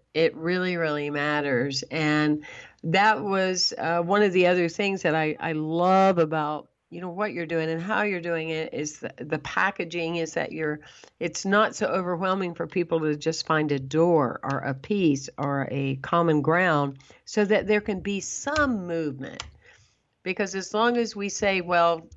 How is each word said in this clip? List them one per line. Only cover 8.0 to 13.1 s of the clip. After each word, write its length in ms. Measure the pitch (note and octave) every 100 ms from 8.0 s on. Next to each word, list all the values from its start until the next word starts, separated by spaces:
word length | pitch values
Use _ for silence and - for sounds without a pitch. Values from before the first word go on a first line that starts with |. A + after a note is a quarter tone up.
you're 180 | G#3 F3+
doing 300 | E3+ E3 D#3+
it 220 | D#3+ D#3+
is 240 | - D3+ -
the, 120 | G#2+ -
the 200 | D3 D#3
packaging 760 | D3+ - F#3+ G3 E3+ E3+ E3 E3+
is 180 | D#3+
that 180 | E3 D3
you're, 280 | D#3+ D#3 D3 - - - -
it's 240 | E3 -
not 300 | F#3+ G3+ A3
so 120 | - G#3+
overwhelming 680 | F3+ F3+ E3+ F#3 F#3+ F3+
for 120 | E3 E3
people 340 | F#3 E3+ E3
to 160 | D#3